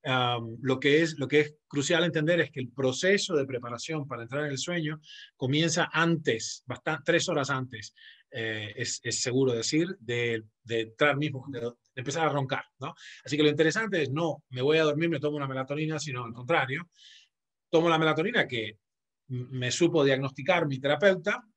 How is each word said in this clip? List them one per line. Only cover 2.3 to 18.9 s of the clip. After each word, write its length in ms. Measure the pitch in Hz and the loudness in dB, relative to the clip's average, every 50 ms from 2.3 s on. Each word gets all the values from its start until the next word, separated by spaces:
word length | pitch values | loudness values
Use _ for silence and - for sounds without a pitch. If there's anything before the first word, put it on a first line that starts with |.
| 180 170 | 2 2
es 100 | 156 - | 2 -2
que 80 | _ 139 | _ -10
el 140 | 123 120 | -10 -10
proceso 640 | - - 131 131 127 - - 185 202 196 - - 180 | -6 0 0 0 0 2 2 2 2 2 2 0 0
de 100 | 147 135 | 0 0
preparación 640 | 135 139 117 123 120 120 117 - - 160 156 139 143 | 0 -4 -8 -6 -8 -10 -10 -8 -6 -6 -6 -6 -6
para 140 | 123 117 | -8 -10
entrar 220 | 117 113 127 143 151 | -8 -6 -6 -4 -4
en 40 | 147 | -4
el 80 | 139 127 | -4 -6
sueño 420 | - - 175 175 156 151 156 156 _ - - - - - _ | -4 -4 -4 -2 -2 -4 -6 -8 _ -20 -20 -20 -20 -20 _
comienza 520 | _ 131 127 139 151 165 165 - 175 156 - | _ -2 0 2 2 2 2 2 0 -2 0
antes, 720 | - 156 165 170 170 160 160 - 113 113 - - - - _ | 2 2 4 4 2 2 2 0 0 0 -2 -8 -10 -12 _
bastan-, 380 | - 123 - _ 160 156 156 - | -10 -10 -6 _ -4 -4 -4 0
tres 240 | - 170 165 - - | 2 2 2 2 2
horas 200 | 170 151 135 131 | 0 0 0 0
antes, 440 | 143 131 131 127 - 110 104 - _ _ - - - _ _ _ | -2 -4 -4 -8 -10 -14 -16 -16 _ _ -20 -20 -20 _ _ _
eh, 400 | - 123 113 113 110 107 107 107 - | -10 -6 -6 -4 -4 -6 -8 -10 -8
es, 220 | - 120 - - - _ | -8 -6 -6 -6 -6 _
es 180 | 123 110 - | -6 -4 -2
seguro 300 | - 127 120 131 135 131 | -2 0 2 2 2 2
decir, 420 | 120 117 113 - 151 156 170 185 185 - | 2 0 -2 0 2 2 0 0 -4 -10
de, 420 | 113 110 120 120 120 117 117 113 110 - _ _ _ | -6 -6 -4 -2 0 -2 -2 -4 -6 -10 _ _ _
de 160 | 120 117 113 | -4 -2 -2
entrar 360 | 113 110 110 - 151 147 143 | -2 -4 0 2 2 2 2
mismo, 280 | 139 147 147 123 131 - 143 | 2 -2 -4 -4 -8 -10 -10
de, 120 | 139 117 | -10 -8
de 140 | 117 120 - _ _ _ _ | -8 -8 -10 _ _ _ _
empezar 320 | 131 123 147 139 165 160 | -10 -8 -6 -2 0 0
a 40 | 151 | 0
roncar, 340 | 139 143 135 127 139 104 - _ _ _ | 0 0 -2 -2 -4 -6 -6 _ _ _
¿no? 160 | 131 151 - _ - - - - - | -12 -12 -12 _ -20 -20 -20 -18 -8
Así 120 | 127 139 | -6 0
que 60 | 147 | 4
lo 80 | 151 147 | 4 4
interesante 520 | 143 120 160 160 147 208 226 214 180 175 | 6 4 2 2 2 0 -4 -2 0 0
es, 80 | 147 123 | 0 0
no, 320 | 131 156 170 165 143 - _ _ | -2 -2 -2 -2 -4 -6 _ _
me 140 | 123 127 | -6 0
voy 160 | 127 143 156 160 | 2 4 4 4
a 60 | 160 | 4
dormir, 260 | 151 143 147 165 170 | 4 2 2 0 0
me 100 | 165 139 | 0 0
tomo 160 | 139 147 147 | -2 -2 -2
una 100 | 147 143 | -2 -6
melatonina, 520 | 135 131 131 131 131 143 151 156 156 156 147 | -4 -4 -6 -4 -4 -4 -4 -4 -4 -4 -6
sino 260 | 139 151 127 123 123 | -6 -6 -8 -8 -8
al 80 | 117 | -8
contrario, 560 | 117 123 123 123 170 160 135 123 131 156 175 _ _ _ - - - - _ _ _ _ _ _ _ _ _ _ | -10 -12 -2 0 2 2 2 0 -4 -8 -8 _ _ _ -20 -20 -20 -20 _ _ _ _ _ _ _ _ _ _
tomo 200 | - 160 165 170 | 2 4 6 6
la 80 | 160 156 | 4 4
melatonina 500 | 160 156 151 147 160 214 240 220 - - | 4 4 2 2 0 0 2 0 0 2
que 300 | 131 117 110 101 - _ _ _ | -2 -4 -4 -6 -10 _ _ _